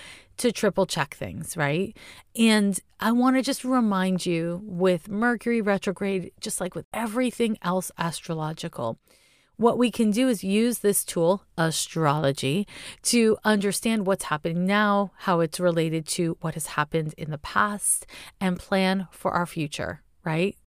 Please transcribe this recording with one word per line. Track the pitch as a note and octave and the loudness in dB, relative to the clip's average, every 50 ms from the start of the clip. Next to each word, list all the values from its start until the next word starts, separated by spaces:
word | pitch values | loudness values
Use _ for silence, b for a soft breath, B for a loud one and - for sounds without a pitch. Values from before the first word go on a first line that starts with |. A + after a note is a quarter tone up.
| B B B B B B B - | B B B B B B B 0
to | - A#3+ | 0 0
triple | - - - G3+ - F#3+ F#3+ | 0 2 0 0 2 2 0
check | - - E3+ C#3 - - | 0 2 0 0 0 -2
things, | - - F#2+ - - D#3+ - - E3 | -10 -10 -8 -8 -8 -10 -8 -4 -2
right? | D3 C#3 D3 F3 G3 - - B B B B B B B - - | 0 0 0 0 -2 -4 -8 B B B B B B B -2 2
And | A3+ A3+ G#3+ G#3+ G3+ G3+ F#3 - - _ _ - | 4 4 6 4 4 2 0 -2 -8 _ _ -4
I | F#3+ A3 | 0 0
wanna | A#3 A#3+ B3 C4 C4 C4 A#3 | 2 4 4 4 4 2 2
just | C#4 C4 - - | 0 -2 -4 -2
remind | B3+ C4 B3+ A#3 G#3+ G3 F#3 F#3 F#3+ F#3 F3 - | 0 2 2 2 2 2 2 2 0 0 0 0
you | F3+ E3+ E3 E3 E3+ E3+ F3+ G#3+ | 0 -2 0 -2 -2 -4 -6 -8
with | G#3+ F#3 E3+ F#3 F#3 F3+ F3 - G#3+ | -8 -4 2 4 4 4 2 -2 -6
Mercury | G3 G#3 A#3 A#3+ A#3+ - - A#3+ A#3 A#3 | -4 0 0 0 0 0 0 0 0 0
retrograde, | G3+ G#3 G3 F#3 - G#3 F3+ - G#3 G3 F#3+ F#3 E3+ - _ - | 2 0 0 0 0 -4 -4 -2 -2 -2 -2 -2 -4 -8 _ -12
just | - A3 - - | -10 -8 -6 -4
like | F#3+ F#3 - | -6 -6 -6
with | D#3+ - - - | -8 -12 -8 -6
everything | G#3+ A#3 A3 G#3 B3+ B3+ A#3+ - - A#3 A3 A3 - | -6 -4 -4 -2 0 0 0 0 0 0 0 0 -2
else | - F3+ F#3 F#3 F3 - - - | -2 -2 -2 -2 -2 -4 -6 -4
astrological, | E3 E3+ D#3 - - - E3 D#3+ D#3 D#3 E3 - - E3 - D3 B2+ A2+ A#2 _ b b b b b b b b b b b b | -4 -4 -4 -6 -8 -6 -6 -4 -4 -6 -6 -6 -10 -10 -8 -6 -6 -8 -8 _ b b b b b b b b b b b b
what | G#3+ A#3 - A3+ | 2 2 4 4
we | B3 A#3 | 2 0
can | - - A3+ G#3+ | 2 2 2 2
do | G3 A#3 C4 C4 | 4 2 2 2
is | A#3 F#3 - | 2 0 0
use | F#3+ G3 G#3+ A3+ B3 A#3 - | 0 2 2 2 2 0 0
this | - G#3 G3 - - | 0 2 2 2 -2
tool, | - - F3 E3 E3+ G3 G3 _ _ - - | -2 -2 0 2 2 2 0 _ _ -4 -2
astrology, | E3 D#3+ D3+ - - - - E3 D#3+ C#3+ C#3+ D3+ D3+ C#3 C#3 - - C3+ D3 G3+ G#3 B B B B B B B | 0 0 0 -2 -4 -4 -2 0 2 2 2 2 2 0 0 0 -2 0 0 0 -2 B B B B B B B
to | - - - A#3+ A3+ A3 G#3+ - - | -4 2 2 4 6 4 4 2 2
understand | A3 G#3+ G#3 G3 G3+ F3+ - - A#3 A3+ A3 F#3+ | 2 2 4 2 0 -2 0 -2 0 0 0 2
what's | F#3 G3 - - | 0 0 0 0
happening | - D3+ D3+ - E3+ E3 F3 F3+ F#3 | -4 -4 -2 -2 -2 -2 0 0 2
now, | G3+ G#3 G#3+ G#3 G3+ G3+ G3+ F3+ _ - | 2 4 4 4 4 2 0 -2 _ -8
how | - G3 F3+ E3 | -2 0 2 2
it's | E3 D#3 - - | 2 0 0 0
related | F3+ F3+ E3+ E3 D#3+ D#3+ D#3 E3 D3+ - | 2 2 2 2 0 0 0 -2 -4 -4
to | - - F3 E3 E3 - | -4 -2 -2 -2 -2 -4
what | - D#3+ - | -6 -8 -6
has | D#3+ - - | -6 -10 -6
happened | - - D3+ - - E3 D#3 D#3 - - | -2 -4 -4 0 0 -2 -2 -2 -6 -10
in | D#3+ D3+ | -10 -10
the | D3+ D3+ | -10 -10
past, | - - - G3+ G#3 G#3 G#3 G3+ - - - - - B B B B B B - | -10 -4 0 0 2 2 0 -4 -2 -2 -2 -2 -4 B B B B B B -4
and | G3 F#3 F3+ F3 | -2 -2 -2 -2
plan | - - G3+ F#3+ F#3+ F#3+ F#3+ G3 F#3 - | -4 -2 0 2 2 2 2 0 -2 -6
for | - - - F#3 | -10 -6 -4 -2
our | - F3 F3 - | -2 -2 -2 -4
future, | - E3 D3 D3 - - - - E3+ - _ _ _ _ - | -4 -6 -6 -6 -6 -6 -8 -8 -8 -10 _ _ _ _ -6
right? | E3 D#3 D#3+ F3+ G3+ - - _ | -4 -2 0 0 -2 -4 -8 _